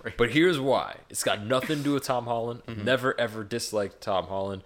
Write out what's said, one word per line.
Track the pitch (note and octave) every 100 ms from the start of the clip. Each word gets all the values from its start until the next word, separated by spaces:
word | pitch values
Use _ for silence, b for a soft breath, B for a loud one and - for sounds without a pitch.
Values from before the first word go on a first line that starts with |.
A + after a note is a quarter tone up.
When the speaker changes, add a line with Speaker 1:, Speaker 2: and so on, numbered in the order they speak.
Speaker 1:
brand. | A#2+ -
Speaker 2:
But | A#2+
here's | C#3+ F3 D#3
why. | C3+ A2+ A1+ - -
It's | -
got | - G#2+ G#2
nothing | C3 B2+ D3+
to |
do | C#3+
with | C#3+
Tom | - B2+ A#2
Holland. | A#2 A#2 A#2 -
Speaker 1:
Mm-hmm. | A2 G#2+
Speaker 2:
Never, | B2+ B2+ -
ever | A#2 A2
disliked | G2+ A#2 - G#2+ G2+ -
Tom | - F#2+ F2
Holland. | G2 G2 G2